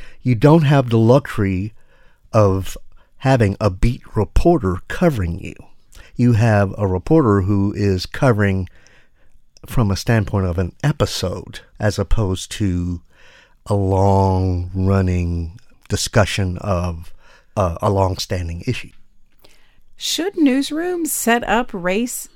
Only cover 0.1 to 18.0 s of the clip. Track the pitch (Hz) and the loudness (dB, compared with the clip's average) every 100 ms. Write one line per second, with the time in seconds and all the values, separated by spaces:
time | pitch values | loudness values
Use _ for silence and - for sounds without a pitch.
0.1 | - 127 113 143 165 143 143 123 117 113 | -6 -2 4 6 6 6 2 4 2 6
1.1 | 135 - - 98 92 104 - - _ - | 4 2 -2 -2 -2 -6 -10 -20 _ -20
2.1 | _ _ 113 101 95 92 - - - _ | _ _ 2 4 2 -4 -10 -16 -20 _
3.1 | - 131 135 101 - 104 92 120 127 - | -4 0 2 2 0 -4 2 0 0 -6
4.1 | - - - 170 - 95 87 - - 175 | -4 0 2 4 2 0 -4 -8 0 0
5.1 | 123 87 80 - - - - _ - - | 0 -4 -6 -12 -16 -20 -20 _ -20 -14
6.1 | - 123 107 117 104 98 101 101 92 - | 0 2 4 4 2 2 -2 -2 -2 2
7.1 | 160 127 101 92 101 98 - 101 92 - | 4 4 2 2 0 0 0 0 -2 -4
8.1 | - 139 107 101 95 90 - - - _ | 0 2 2 2 0 -6 -12 -20 -20 _
9.1 | _ - - _ _ - - 104 95 - | _ -20 -20 _ _ -4 -2 0 -2 0
10.1 | 113 95 101 95 85 90 - 143 - 101 | 0 0 -2 -2 -2 -4 -2 -4 0 -2
11.1 | - 90 90 - - - _ 107 101 98 | -2 -6 -8 -12 -18 -20 _ -4 -2 0
12.1 | - 98 95 - - 101 90 87 87 - | 2 2 -2 -6 -4 -2 -2 -4 -8 -12
13.1 | _ - - _ _ - 101 95 95 98 | _ -20 -20 _ _ -4 -2 0 2 4
14.1 | 98 95 92 92 90 90 92 95 98 92 | 4 2 2 0 -2 -4 -2 2 2 2
15.1 | 90 87 85 82 - - _ _ 101 - | 0 -2 -4 -6 -12 -20 _ _ -6 0
16.1 | 120 95 - 92 90 104 90 87 82 82 | 0 0 -2 -4 -4 -4 -4 -4 -8 -14
17.1 | - - - _ - 92 82 107 98 | -18 -20 -20 _ -4 -2 -2 -2 0